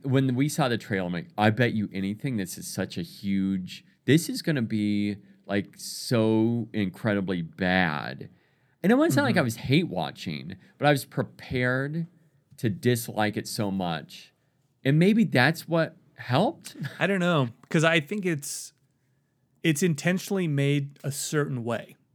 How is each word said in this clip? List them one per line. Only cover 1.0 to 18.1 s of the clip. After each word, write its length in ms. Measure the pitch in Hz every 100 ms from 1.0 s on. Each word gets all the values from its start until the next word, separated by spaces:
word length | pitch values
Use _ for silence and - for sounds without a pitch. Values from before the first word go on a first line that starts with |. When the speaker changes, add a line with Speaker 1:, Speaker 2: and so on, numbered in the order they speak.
| 90
Speaker 1:
I'm 60 |
like, 160 | 87 - -
"I 120 | 107
bet 220 | 107 120
you 140 | 110 101
anything 440 | 95 95 110 143 113
this 220 | 90 -
is 80 | -
such 320 | - 95 -
a 40 |
huge, 800 | 85 - 98 98 95 95 92 - - _
this 240 | - 156 175
is 140 | 254
gonna 200 | - 143
be, 540 | 110 107 104 104 104 101 - _ -
like, 280 | 101 - -
so 920 | - - - 120 110 110 113 117 110
incredibly 680 | 107 98 - 113 101 92 90
bad." 840 | 80 76 92 92 87 76 57 65 - _ _ _ _ _
And 80 | 180
it 60 | 254
wasn't 300 | 320 139 285
like 100 | 190
I 20 |
Speaker 2:
Mm-hmm. 40 |
Speaker 1:
was 120 | 127 113
hate 320 | - - 180
watching, 680 | 87 71 - - 73 73 - - -
but 80 | 143
I 20 |
was 120 | 143
prepared 1040 | - - - - - 131 123 127 139 165 165 _ _ _ _ -
to 100 | 120
dislike 680 | 87 120 123 - 98 107 101
it 100 | -
so 240 | - 104
much. 640 | 95 87 80 - - - _ _ _ _ _
And 140 | 135 151
maybe 260 | 185 226
that's 440 | 165 131 131 170 -
what 280 | 165 156 - _ -
helped. 600 | - 127 233 - - - 151
<laughs> 100 | -
Speaker 2:
I 80 | 170
don't 140 | 196
know, 280 | 175 160 120 - -
'cause 120 | 170
I 160 | 160 165
think 240 | -